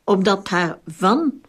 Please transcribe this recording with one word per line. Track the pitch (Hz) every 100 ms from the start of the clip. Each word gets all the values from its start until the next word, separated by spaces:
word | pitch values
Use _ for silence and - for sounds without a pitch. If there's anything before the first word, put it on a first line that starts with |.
opdat | - 196 190 196 -
haar | 180 170 156 -
Van | - 185 262 320 -